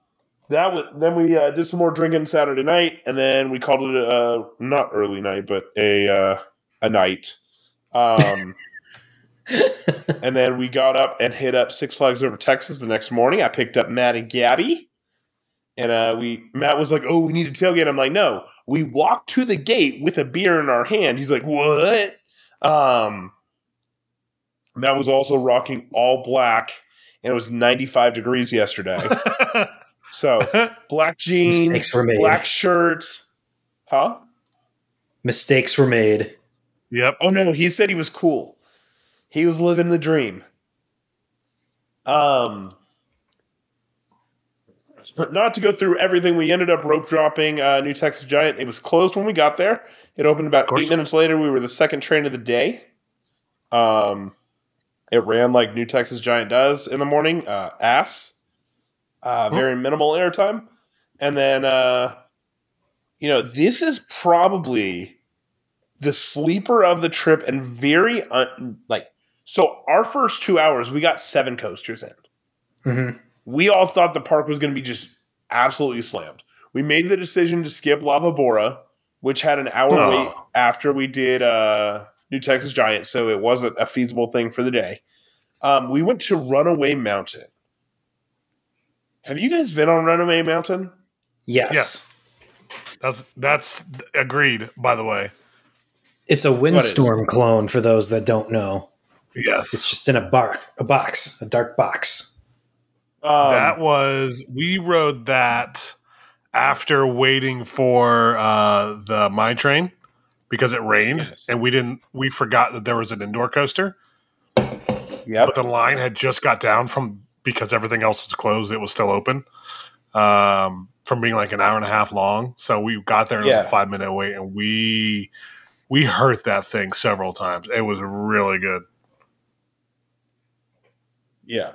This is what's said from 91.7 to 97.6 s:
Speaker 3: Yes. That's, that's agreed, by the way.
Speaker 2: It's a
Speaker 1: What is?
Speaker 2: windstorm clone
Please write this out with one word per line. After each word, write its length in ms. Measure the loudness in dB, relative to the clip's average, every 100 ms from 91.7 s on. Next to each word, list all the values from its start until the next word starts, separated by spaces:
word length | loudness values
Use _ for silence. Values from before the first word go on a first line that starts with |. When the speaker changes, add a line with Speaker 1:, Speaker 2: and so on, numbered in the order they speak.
Speaker 3:
Yes. 340 | 0 -2 -4 -12 _ _ _ _ _ _ -18 -18 -8
That's, 220 | -8 -8 -14 -6
that's 480 | -2 -2 -2 -6 -6 -18 -8
agreed, 560 | -4 -2 0 0 0 -6 -4
by 160 | -2
the 100 | 0
way. 260 | -2 -4 -6 -12 _ _ _ _ _ _ _ _ -2
Speaker 2:
It's 180 | 0
a 80 | 2
Speaker 1:
What 40 | 2
is? 60 |
Speaker 2:
windstorm 640 | 4 4 2 2 2 2 0
clone 420 | 2 4 4